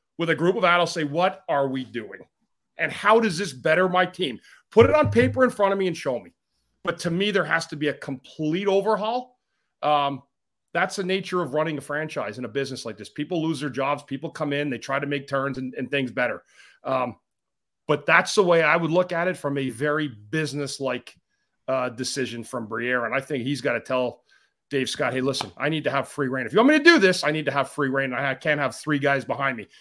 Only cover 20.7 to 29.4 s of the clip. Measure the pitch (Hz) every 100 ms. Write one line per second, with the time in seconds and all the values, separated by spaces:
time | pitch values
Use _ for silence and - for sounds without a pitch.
20.7 | - 135 123 - - _ _ _ _ -
21.7 | 131 123 113 127 - 120 117 113 127 110
22.7 | 113 120 127 113 131 135 143 120 139 131
23.7 | 120 - 131 123 - _ _ _ _ _
24.7 | 143 127 - 131 127 131 131 107 - 139
25.7 | 160 135 139 131 - 135 131 117 156 254
26.7 | 302 302 330 190 180 147 156 147 139 131
27.7 | - 139 135 135 123 139 131 165 147 135
28.7 | - - 147 143 139 117 120